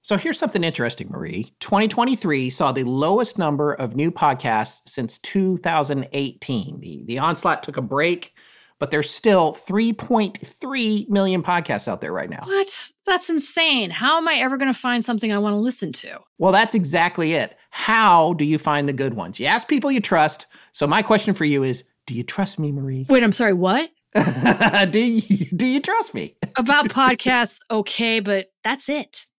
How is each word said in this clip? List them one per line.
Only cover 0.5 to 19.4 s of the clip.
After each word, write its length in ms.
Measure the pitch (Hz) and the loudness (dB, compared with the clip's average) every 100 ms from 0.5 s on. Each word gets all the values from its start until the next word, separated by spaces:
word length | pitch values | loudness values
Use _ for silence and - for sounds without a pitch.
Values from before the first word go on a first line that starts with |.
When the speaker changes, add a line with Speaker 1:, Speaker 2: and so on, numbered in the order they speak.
| 196 | 0
Speaker 1:
interesting, 460 | 165 - 120 - - | -2 -2 -4 -4 -10
Marie. 440 | - 82 90 - _ | -10 -8 -8 -10 _
Twenty 300 | - 202 214 | -2 0 2
twenty-three 600 | 233 240 254 180 139 127 | 0 0 0 0 0 -2
saw 220 | 131 147 | 0 0
the 140 | 127 | 0
lowest 520 | 123 131 156 208 226 - | 0 0 2 2 0 0
number 360 | 160 147 147 | 0 2 0
of 240 | - 127 127 | -2 -4 -2
new 120 | 165 | -2
podcasts 720 | 175 151 131 131 110 107 - - | 2 0 2 0 0 -2 -10 -12
since 300 | - 113 - | -8 -8 -8
two 400 | - 196 185 180 | -4 0 2 0
thousand 500 | 175 160 143 139 - | 0 0 0 -2 -4
eighteen. 680 | 143 139 - - 120 - - | -4 -6 -8 -6 -6 -6 -12
The, 240 | 90 71 | -14 -14
the 160 | 58 120 | -8 -2
onslaught 420 | 156 160 180 156 | -2 0 0 -2
took 140 | - | -4
a 60 | 139 | -8
break, 500 | 113 135 170 175 - _ _ - _ _ | -4 0 0 0 -6 _ _ -20 _ _
but 100 | 143 | -2
there's 200 | 151 147 | -2 -2
still 420 | - 226 190 160 | 0 4 4 4
three 400 | - - 202 226 | -2 -4 0 0
point 480 | 214 - 226 202 - | -2 0 0 0 -6
three 680 | - - 302 269 220 214 208 | -20 -14 -8 -4 0 -2 0
million 340 | 202 196 185 | 0 2 0
podcasts 460 | 165 175 165 104 - | 0 -2 0 -4 -4
out 100 | 95 | -6
there 140 | 76 | -6
right 160 | 90 - | -6 -6
now. 140 | - | -10
Speaker 2:
What? 460 | 370 392 392 - - _ | -4 -2 -2 -8 -16 _
That's 240 | - 359 - | -2 -2 -2
insane. 600 | 330 - - 320 262 190 | -4 -4 -2 0 0 -2
How 280 | 170 254 330 | -2 0 0
am 120 | 330 | 0
I 60 | |
ever 200 | 285 254 | 0 -2
gonna 180 | 262 269 | 0 -2
find 300 | 247 247 240 | -2 -2 -2
something 300 | 226 226 220 | -2 -2 0
I 60 | 202 | 0
wanna 200 | 208 208 | 0 0
listen 320 | 240 - 160 | -2 -4 -10
to? 260 | 139 - - _ _ | -10 -14 -18 _ _
Speaker 1:
Well, 160 | 180 | 4
that's 220 | 190 220 | 6 4
exactly 580 | 226 151 165 175 175 160 | 2 2 2 0 0 0
it. 240 | 160 113 - _ | 0 -2 -8 _
How 600 | - - 226 214 170 160 | -6 0 4 6 8 6
do 100 | 165 | 2
you 120 | 151 156 | 2 2
find 300 | 156 147 143 | 2 0 0
the 60 | |
good 200 | 135 135 | -2 -2
ones? 260 | 113 87 - | -4 -8 -4